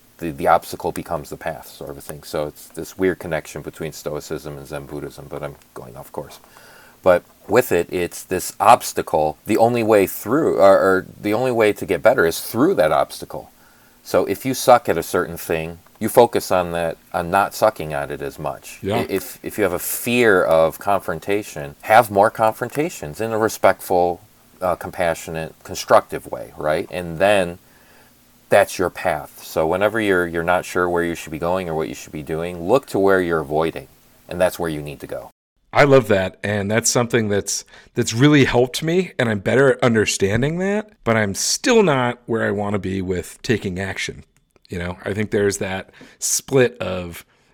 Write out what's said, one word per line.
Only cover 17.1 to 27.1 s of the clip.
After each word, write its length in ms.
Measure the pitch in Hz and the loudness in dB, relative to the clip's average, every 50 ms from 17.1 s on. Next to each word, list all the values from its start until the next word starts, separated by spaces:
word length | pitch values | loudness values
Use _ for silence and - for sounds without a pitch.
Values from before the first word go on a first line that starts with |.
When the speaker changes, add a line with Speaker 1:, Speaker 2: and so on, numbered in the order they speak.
| - | -6
Speaker 1:
on 180 | 90 87 85 | -6 -2 0
not 240 | 90 98 101 85 - | 2 2 2 0 0
sucking 380 | - - 107 - - 82 78 76 | 0 2 2 2 0 -6 -8 -6
at 180 | 71 71 69 | -6 -6 -8
it 120 | 73 69 71 | -8 -10 -10
as 160 | 69 67 - | -10 -10 -8
much. 400 | 78 71 65 - - - - - - | -10 -10 -10 -10 -14 -20 -18 -10 -6
Speaker 2:
Yeah. 160 | 95 104 117 | -4 -4 -4
Speaker 1:
I-, 80 | 95 - | -4 -4
if, 360 | 95 95 - - - - - | -4 -6 -6 -8 -14 -14 -14
if 140 | - - - | -12 -4 -2
you 60 | 104 | -2
have 80 | 92 87 | -2 -2
a 60 | 82 | -4
fear 680 | - - - - - 123 120 123 120 113 101 92 85 | -6 -8 -8 -6 -4 -2 0 4 4 6 6 4 4
of 340 | - 82 80 80 80 76 - | 4 4 4 4 2 0 -4
confrontation, 960 | - - 101 95 - - 87 80 - - 101 104 104 - - 78 73 71 71 - - | -4 -2 -2 -2 -2 -6 -8 -8 -4 -4 -4 -4 -4 -8 -10 -12 -12 -12 -14 -12 0
have 280 | - 110 113 123 104 | 4 6 6 6 6
more 200 | 104 98 101 110 | 4 4 4 4
confrontations 880 | - - 113 110 110 - 127 120 - 143 151 170 - - - 76 76 - | 4 2 0 0 0 -2 -6 -6 -4 -4 -4 -4 -6 -8 -12 -12 -8 -8
in 120 | 110 113 113 | -6 -4 0
a 60 | 107 | 0
respectful, 800 | 110 110 - - - 101 92 - - - 98 90 87 90 87 82 - _ _ _ _ _ _ _ | 0 0 0 4 4 4 4 2 -2 -2 0 0 2 0 -2 -4 -10 _ _ _ _ _ _ _
uh, 160 | - 90 85 | -2 -2 -2
compassionate, 800 | - - 95 82 - 90 82 82 - - - 82 80 80 78 - _ _ | -2 -6 -10 -6 -2 -2 -2 -2 -2 -6 -8 -8 -8 -8 -8 -12 _ _
constructive 680 | - 92 - - - 120 107 - - - 73 - - | -12 -12 -12 0 4 4 4 4 2 -6 -12 -10 -10
way, 220 | - 62 55 57 - | -12 -12 -12 -14 -12
right? 320 | - 78 76 76 82 101 - | -6 -2 -2 -2 -2 -4 -6
And 280 | - 90 90 85 | -8 -8 -8 -8